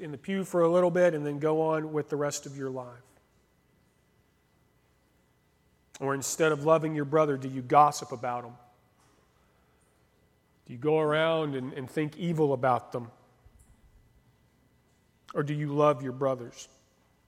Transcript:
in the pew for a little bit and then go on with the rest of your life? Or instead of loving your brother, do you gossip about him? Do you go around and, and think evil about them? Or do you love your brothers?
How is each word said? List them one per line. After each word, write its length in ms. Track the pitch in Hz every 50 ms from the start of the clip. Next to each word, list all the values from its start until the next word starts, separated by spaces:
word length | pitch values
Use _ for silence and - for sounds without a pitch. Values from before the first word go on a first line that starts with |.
in 100 | 185 156
the 80 | 147 123
pew 260 | - - 196 196 185
for 180 | - - 175 170
a 60 | 165
little 220 | 170 180 180 175
bit 240 | 170 180 180 175 160
and 100 | 151 147
then 140 | 147 143 143
go 220 | 147 156 156 160
on 320 | 160 160 156 156 156 156 156
with 160 | 151 143 -
the 80 | 151
rest 300 | 143 147 143 139 - -
of 100 | 143 135
your 140 | 139 135 135
life? 160 | 131 127 123 123 123 120 _ _ _ _ _ _ _ _ _ _ _ _ _ _ _ _ _ _ _ _ _ _ _ _ _ _ _ _ _ _ _ _ _ _ _ _ _ _ _ _ _ _ _ _ _ _ _ _ _ _ _ _ _ _ _ _ _ _ - -
Or 140 | 139 135 139
instead 380 | 139 123 - - - 165 156 156
of 120 | 143 143
loving 300 | 156 160 160 151 156 156
your 100 | 151 147
brother, 320 | 139 147 160 156 147 139
do 120 | 131 131 135
you 140 | 131 131 123
gossip 500 | 123 147 143 147 147 143 - 139 - 135
about 320 | 117 123 123 120 123 120
him? 80 | 117 120 - - _ _ _ _ _ _ _ _ _ _ _ _ _ _ _ _ _ _ _ _ _ _ _ _ _ _ _ _ _ _ _ _ _ _ _ _ _ _ _ _
Do 60 | - 127
you 60 | 120
go 200 | 123 147 156 160
around 560 | 156 151 151 156 160 165 165 160 156 147 139
and, 180 | 131 127 135 -
and 180 | 147 127 120
think 260 | - 160 156 151 -
evil 360 | - 180 170 170 156 156 143 139
about 400 | 127 127 131 123 117 - - -
them? 180 | 123 120 117 - _ _ _ _ _ _ - _ - - _ - _ _ - _ - _ _ _ _ _ _ _ _ _ _ _ _ _ _ _ _ _ _ _ _ _ _ _ _ _ - -
Or 80 | 170 147
do 100 | 143 151
you 160 | 147 151 143
love 340 | 143 147 147 147 147 131 139
your 100 | 131 123
brothers? 560 | 131 139 135 131 123 120 123 - - - - _ _ _ _ _ _ _ _ _ _ _